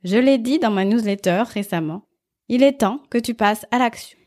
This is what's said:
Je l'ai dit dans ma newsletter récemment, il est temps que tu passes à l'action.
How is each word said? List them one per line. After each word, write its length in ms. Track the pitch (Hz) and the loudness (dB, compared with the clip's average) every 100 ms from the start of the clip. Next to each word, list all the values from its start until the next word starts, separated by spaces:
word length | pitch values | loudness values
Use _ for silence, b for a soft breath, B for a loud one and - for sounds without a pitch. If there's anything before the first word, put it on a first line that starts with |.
Je 140 | 180 214 | 0 2
l'ai 200 | 254 269 | 4 2
dit 220 | 226 311 | 2 0
dans 100 | 240 | 0
ma 160 | 196 196 | 0 0
newsletter 580 | 233 214 202 185 175 233 | 0 -2 -2 -2 -2 -2
récemment, 560 | 214 202 175 156 165 _ _ _ _ _ | -6 -6 -6 -6 -10 _ _ _ _ _
il 120 | 240 | 4
est 180 | 277 277 | 4 4
temps 200 | 202 269 _ | -2 -2 _
que 80 | 240 | -6
tu 160 | 233 | -4
passes 320 | 226 208 214 - | -2 -2 -2 -4
à 80 | 247 | -2
l'action. 380 | 247 233 - _ | -2 -4 -20 _